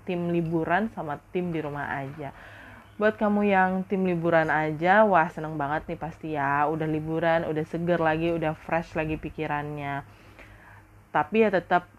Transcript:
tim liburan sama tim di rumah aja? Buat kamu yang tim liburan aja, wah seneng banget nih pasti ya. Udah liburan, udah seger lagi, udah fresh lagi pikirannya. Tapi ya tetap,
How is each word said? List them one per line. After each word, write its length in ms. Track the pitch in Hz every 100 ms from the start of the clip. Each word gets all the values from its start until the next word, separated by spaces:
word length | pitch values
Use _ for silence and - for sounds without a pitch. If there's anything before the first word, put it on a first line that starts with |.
| -
tim 240 | 180 175
liburan 640 | 175 160 165 160 175 226
sama 240 | 180 156 143 -
tim 160 | 185 180
di 80 | 165
rumah 320 | 147 143 139
aja? 400 | 139 139 156 139 - - - - - -
Buat 220 | - 214 214
kamu 320 | 208 208 208
yang 340 | 190 185 190 185
tim 160 | 190
liburan 480 | 185 175 170 165 156
aja, 500 | 151 156 151 175 208 220
wah 180 | 175 170
seneng 300 | 160 156 156
banget 320 | 139 156 165
nih 100 | 165
pasti 300 | 156 - 160 151
ya. 320 | 139 143 147
Udah 180 | 156 156
liburan, 600 | 156 156 160 165 165 156
udah 160 | 151 160
seger 320 | 165 170 170
lagi, 320 | 160 160 170
udah 220 | 165 156
fresh 400 | 160 - 165 170
lagi 220 | 165 156 156
pikirannya. 880 | 156 - 151 147 147 147 143 139 - - - - - - - - - - _
Tapi 320 | 156 147 220
ya 80 | 220
tetap, 400 | 185 - 175 -